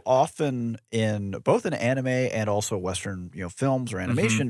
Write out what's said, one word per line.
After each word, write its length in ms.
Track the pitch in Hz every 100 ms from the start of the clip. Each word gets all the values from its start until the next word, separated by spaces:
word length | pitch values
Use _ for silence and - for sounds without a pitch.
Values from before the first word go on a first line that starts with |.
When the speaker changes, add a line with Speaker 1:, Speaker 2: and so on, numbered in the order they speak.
Speaker 1:
often 720 | - 131 160 - 147 127 117 113 -
in, 400 | 113 110 104 101 95
both 200 | - 214 -
in 60 |
anime 360 | - 120 131 127
and 420 | 127 127 110 107
also 260 | 104 - 101
Western, 540 | 90 92 101 92 90
you 100 | 98
know, 60 | 87
films 440 | - 135 131 120
or 40 | -
Speaker 2:
Mm-hmm. 140 | 92
Speaker 1:
animation, 380 | 123 220 113 127